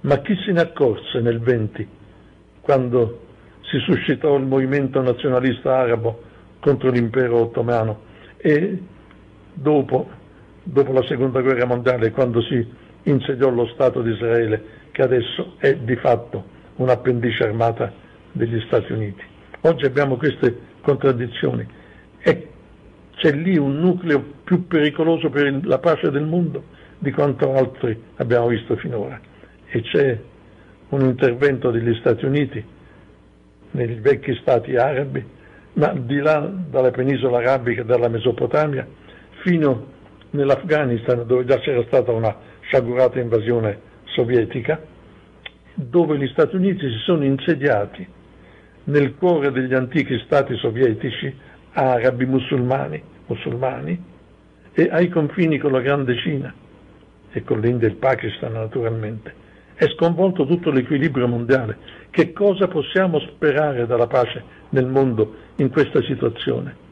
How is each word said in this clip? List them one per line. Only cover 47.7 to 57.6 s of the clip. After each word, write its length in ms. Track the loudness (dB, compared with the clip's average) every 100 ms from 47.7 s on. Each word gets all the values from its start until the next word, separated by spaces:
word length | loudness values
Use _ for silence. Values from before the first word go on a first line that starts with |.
| 0 -2 -10 -18 -18 -20 -20 -20 -20 -20 -14
nel 300 | 0 2 2
cuore 360 | 0 2 2 2
degli 240 | 0 0
antichi 440 | 0 0 -2 -2 -4
stati 320 | 0 0 0 -2
sovietici, 800 | -4 2 0 0 -4 -6 -10 -10 -20 -20 -10
arabi, 520 | -2 0 2 2 0
musulmani, 800 | 0 0 0 -2 0 -2 -4 -8 -14 -20 -10
musulmani, 760 | -8 -6 -4 -4 -4 -6 -8 -8 -20 -20 -20 _ _ -6
e 160 | 0 2
ai 180 | 2 2
confini 500 | 0 -2 0 0 2
con 140 | 0
la 80 | 0
grande 360 | 0 0 0 -2
Cina, 360 | -2 -6 -8 -14 -20 -20 -20 -20 -20 _ -12
e 120 | -12
con 180 | -4 -2